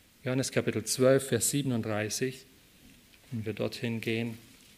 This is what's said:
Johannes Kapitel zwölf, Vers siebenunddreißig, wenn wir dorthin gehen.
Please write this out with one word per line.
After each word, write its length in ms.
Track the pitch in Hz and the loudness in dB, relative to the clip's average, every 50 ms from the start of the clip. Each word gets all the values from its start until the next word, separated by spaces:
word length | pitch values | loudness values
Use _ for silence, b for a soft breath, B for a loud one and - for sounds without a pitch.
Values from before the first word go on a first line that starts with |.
| b b b - - | b b b -10 -4
Johannes 280 | 123 127 135 127 - | -2 0 0 0 0
Kapitel 320 | - 127 117 123 107 110 104 | 0 0 0 2 0 -2 -2
zwölf, 440 | - - - 127 131 135 139 135 - | -2 0 4 6 6 6 6 4 2
Vers 240 | 127 113 - - | 0 2 2 2
siebenunddreißig, 960 | - 143 135 135 123 113 107 110 107 104 107 104 - - 131 131 131 - - - - - - - - - - - - - - - - - - - | 0 0 0 0 0 0 0 -2 -2 -2 -2 -2 -2 -2 -2 -2 -4 -6 -16 -20 -20 -20 -20 -20 -20 -20 -20 -20 -20 -20 -20 -20 -20 -20 -16 -10
wenn 160 | 123 113 104 | -8 -6 -6
wir 80 | 110 104 | -6 -4
dorthin 480 | - 113 113 - - - 117 117 113 | -4 -4 -4 -4 -4 -4 -4 -4 -2
gehen. 380 | - 120 113 113 117 120 113 113 - - - - - - - | -2 -2 -2 -2 -2 -4 -6 -10 -16 -20 -20 -20 -20 -20 -20